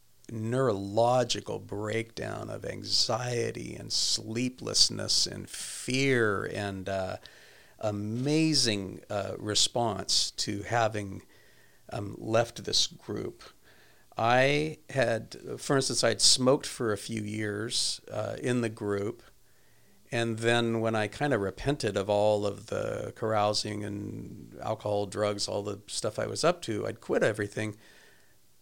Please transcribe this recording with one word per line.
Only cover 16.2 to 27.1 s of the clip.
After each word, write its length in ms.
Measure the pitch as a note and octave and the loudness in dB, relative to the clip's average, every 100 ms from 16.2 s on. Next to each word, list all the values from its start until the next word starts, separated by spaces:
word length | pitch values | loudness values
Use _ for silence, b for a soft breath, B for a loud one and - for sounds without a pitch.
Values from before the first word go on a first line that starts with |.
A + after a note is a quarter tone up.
smoked 440 | - - B2+ D3 - | 6 6 6 4 0
for 260 | - A2+ | -4 -2
a 40 | G#2 | -2
few 240 | - A2+ | -4 -6
years, 800 | G#2 G#2+ G#2+ G#2 A#2 - - - - | -4 -4 -2 -4 -2 0 0 -2 -6
uh, 260 | G#2+ G#2+ G#2+ | -6 -4 -2
in 200 | B2+ B2 | 0 0
the 80 | A2+ | 0
group, 540 | A2+ G#2 G2+ G2+ - - - b b b b b b b | -2 -2 0 -2 -6 -14 -20 b b b b b b b
and 260 | A#2+ A#2 A2 | -2 -2 0
then 420 | A#2 A#2+ A#2 A2+ | 2 4 2 2
when 140 | A2 | 2
I 140 | A2 G#2+ | 0 0
kinda 280 | - D3 A2+ | -2 0 2
repented 580 | G2 - C#3 - A2 G2+ | 0 -2 -2 0 0 0
of 120 | G2 | 2
all 380 | G#2 G#2+ G#2 G#2 | 4 4 4 0
of 200 | G2+ A2 | -4 -6
the 460 | G2+ A2 A2 - - | -4 -2 -4 -6 -4
carousing 640 | A2+ G#2+ G#2 G#2 G#2+ G#2 | 0 2 2 2 -2 -4
and 720 | G#2 G2+ G2+ A2 A2 G#2+ A2+ - | -6 -6 -8 -8 -10 -14 -16 -8
alcohol, 440 | A2 A2 G#2 G#2 G2+ | -6 -4 0 0 0
drugs, 420 | G#2 G#2+ G2+ - | 0 0 0 -2
all 140 | G2+ | -2
the 180 | G2+ G#2 - | -4 -8 -8
stuff 300 | - G#2+ - | -4 -4 -2
I 80 | A2 | -4
was 180 | - | 0
up 180 | D#3 F3 | 0 0
to, 240 | - G#2 G#2+ | -2 -4 -4
I'd 140 | G#2+ | -6
quit 220 | - | -2